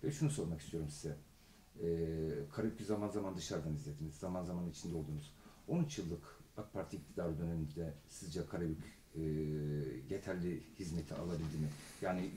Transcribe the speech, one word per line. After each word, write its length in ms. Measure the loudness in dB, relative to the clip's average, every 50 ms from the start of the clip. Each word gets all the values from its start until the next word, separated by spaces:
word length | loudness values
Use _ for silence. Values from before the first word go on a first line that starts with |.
| 0
Ve 80 | 0
şunu 180 | 2 4 4 4
sormak 320 | 4 4 2 0 0 -2
istiyorum 280 | -4 -2 -2 0 0 0
size. 260 | -4 -4 -4 -4 -4 -4 -8 -16 -20 -20 -20 -20 -20 -20 -20 -18 -8 -2
E, 60 | 2 2 4 4 4 2 2 2 2 2 2 0 -2 -2 0
Karabük'ü 300 | 2 2 2 2 0 0
zaman 240 | 0 2 2 2 2
zaman 280 | 2 2 0 0 -2 -2
dışarıdan 360 | -2 0 0 0 2 2 0
izlediniz, 420 | 0 0 -4 -4 -4 -4 -6 -4
zaman 280 | -4 -2 0 0 0 0
zaman 260 | 0 0 0 0 -2
içinde 260 | -2 -2 -4 -2 0
oldunuz. 380 | 0 0 0 -2 -4 -4 -8 -14 -16 -18 -18 -18 -14 -2 2
On 160 | 4 4 4
üç 140 | 2 2 -2
yıllık 260 | -2 -2 -2 -4 -6 -12 -16 -16 -18 -14 -10 -10
ak 160 | -10 -4 -4
Parti 240 | -4 -4 -2 -4 -8
iktidarı 420 | -8 -6 -2 0 2 2 2 2
döneminde 540 | 2 2 2 2 0 0 0 -2 -2 -2 -4 -6 -12 -14
sizce 360 | -12 -10 -8 -4 -2 -2 0
Karabük, 380 | 0 0 0 2 2 2 0 -2 -10 -10 -16 -20 -8 -4
e, 60 | 0 2 2 4 4 2 2 2 2 2 2 2 2 0 0 -2 -4 -4 -2
yeterli 540 | -2 -2 0 0 0 2 2 2 0 0 -2 -8 -6 -4
hizmeti 340 | -2 0 0 0 0 0 -2
alabildi 440 | -2 0 0 2 2 2 0 2 2
mi? 100 | 2 2 0 -2 -8 -12 -6 0
Yani 280 | 2 2 4 4 2 0 0